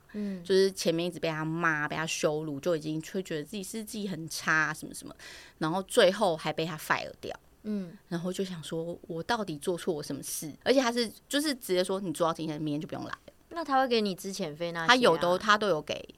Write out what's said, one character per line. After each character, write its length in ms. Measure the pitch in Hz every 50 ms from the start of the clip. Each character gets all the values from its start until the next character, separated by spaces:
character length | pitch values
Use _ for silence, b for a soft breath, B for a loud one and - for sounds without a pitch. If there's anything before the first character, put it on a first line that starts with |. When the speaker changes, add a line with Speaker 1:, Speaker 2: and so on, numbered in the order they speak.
| _ - -
Speaker 1:
嗯。 300 | 208 208 202 190 180 170
Speaker 2:
就 120 | 180 190
是 160 | 190 190 196
前 220 | 190 - - 196 165
面 120 | 165 175
一 60 | 180
直 80 | - 156
被 100 | - 160
他 160 | 156 156 156
骂， 420 | 160 160 165 170 165 156 147 151 151
被 80 | 160
他 100 | 156 160
羞 380 | 160 - - - 160 151 151 160
辱， 160 | 156 143 139
就 160 | - 180 170
已 40 | 151
经 200 | 151 156 156 160 160 - -
会 80 | 190
觉 160 | 185 - 165 151
得 60 | 147
自 120 | - 214
己 80 | 208 185
是 200 | - - 226 214
自 120 | 214 - 214
己 100 | 202 196
很 200 | 175 160 165 156
差 460 | - - - 175 156 156 156 151 156
什 140 | - - -
么 60 | -
什 140 | - - -
么， 60 | - - B B B B B B B B
然 120 | 165 160
后 120 | 170 196 190
最 280 | - - 247 202 175
后 240 | 196 208 220 180 160
还 160 | 156 - 156
被 140 | 151 165 160
他 100 | 170 156
fire 360 | 156 - - 151 - - - - -
掉。 160 | - - - - _ _ _ _ -
Speaker 1:
嗯。 320 | 214 208 202 185 170 - - _ -
Speaker 2:
然 120 | 175 165
后 120 | 170 180 185
就 100 | - 196
想 200 | 185 180 160 147
说， 340 | - 165 165 165 170 175 - - -
我 140 | 170 165
到 240 | 165 - 240 220 208
底 120 | 185 151 -
做 180 | - 190 175 165
错 160 | - 190 165
我 80 | 147
什 140 | 143 - 143
么 60 | 131 170
事？ 280 | - - - 170 151 - - -
而 100 | 190 262
且 60 | 269
他 120 | 254 233
是， 200 | 240 240 233 208 - - _ -
就 120 | - 285
是 140 | 302 311 262
直 200 | 254 - - 180
接 100 | 180 185
说， 160 | 185 190 196
你 120 | 202 175
做 160 | 143 - 170 160
到 60 | 165
今 140 | - 156 160
天， 120 | 151 147
明 140 | 151 151 147
天 80 | 151
就 60 | 151 147
不 80 | 139
用 80 | 127 127
来 60 | -
了。 80 | - - _ - - _ _ - 339
Speaker 1:
那 80 | 339
他 200 | 320 285 269 262
会 40 | 262
给 140 | 247 240 226
你 160 | 208 202 180
资 160 | - - 196
遣 240 | 190 - 185 151 147
费 160 | 156 175 170
那 80 | 170 170
些 60 | 165
啊？ 20 | 196
Speaker 2:
他 80 | 254
有 220 | 262 240 190 165 156
都， 200 | 175 175 180 185
他 200 | 214 214 208 214
都 100 | 214 196
有 140 | 165 151
给， 120 | - - - - - - -